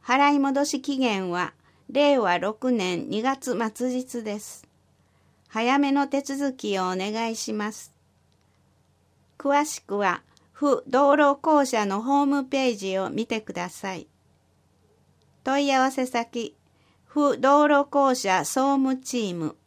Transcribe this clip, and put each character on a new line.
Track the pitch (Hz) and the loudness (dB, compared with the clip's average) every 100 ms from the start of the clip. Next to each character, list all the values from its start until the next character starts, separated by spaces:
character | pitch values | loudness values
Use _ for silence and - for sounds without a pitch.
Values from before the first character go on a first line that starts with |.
払 | - 262 285 | 0 2 4
い | 285 | 4
戻 | 277 269 294 | 2 0 -2
し | 277 | -4
期 | 269 269 | -4 -2
限 | 254 202 185 | 0 0 -4
は | 175 170 _ _ _ _ | -4 -6 _ _ _ _
令 | 269 294 277 | 2 4 4
和 | 202 175 | 2 0
六 | 185 220 254 | 0 -4 -2
年 | 240 185 175 - | 0 0 -4 -4
二 | 208 | -4
月 | 240 269 262 226 226 | -2 -4 -4 -4 -4
末 | 214 254 | -4 -4
日 | 254 254 240 | -4 -6 -10
で | 214 208 | -8 -10
す。 | - - _ _ _ _ _ _ _ _ _ | -12 -20 _ _ _ _ _ _ _ _ _
早 | 220 233 277 | -4 0 2
め | 285 | 2
の | 277 285 | 2 0
手 | 277 | -2
続 | 277 277 285 | -4 -4 -4
き | 262 214 196 | -4 -4 -2
を | 185 | -2
お | 185 | -4
願 | 196 214 226 | -4 -4 -4
い | 226 | -6
し | - | -6
ま | 214 208 | -6 -6
す。 | 214 - _ _ _ _ _ _ _ _ _ _ _ _ _ _ _ | -8 -18 _ _ _ _ _ _ _ _ _ _ _ _ _ _ _
詳 | 277 285 | 0 2
し | 302 - | 0 -6
く | - 202 | -8 -2
は、 | 196 175 _ _ _ | -2 -2 _ _ _
府 | - 285 254 - | -2 0 0 0
道 | 254 285 285 | 2 4 6
路 | 285 277 | 4 2
公 | - 302 | 2 2
社 | 269 233 202 | 2 0 -2
の | 196 | -4
ホ | 233 277 | 0 2
ー | 285 | 2
ム | 285 | 0
ペ | 262 277 262 | -2 0 0
ー | 208 | -2
ジ | 190 190 | -4 -4
を | 190 | -4
見 | - 233 | -4 -4
て | 220 | -6
く | 214 | -6
だ | - 175 | -10 -10
さ | - 196 | -8 -10
い。 | 190 - _ _ _ _ _ _ _ _ _ _ _ _ _ | -10 -14 _ _ _ _ _ _ _ _ _ _ _ _ _
問 | - 277 285 | -2 0 2
い | |
合 | 269 | 2
わ | 262 | 2
せ | 262 | 0
先、 | 254 240 233 240 226 _ _ _ _ _ _ | -4 -4 -4 -8 -10 _ _ _ _ _ _
府 | 294 285 - | 0 2 2
道 | 262 294 294 | 4 6 6
路 | 285 285 | 4 2
公 | 285 277 | 2 2
社 | 254 202 185 | 2 0 0
総 | 151 - 269 277 | 0 0 2 2
務 | 262 262 | 0 -2
チ | - 247 | -4 -4
ー | 208 | -4
ム。 | 175 156 - | -4 -6 -8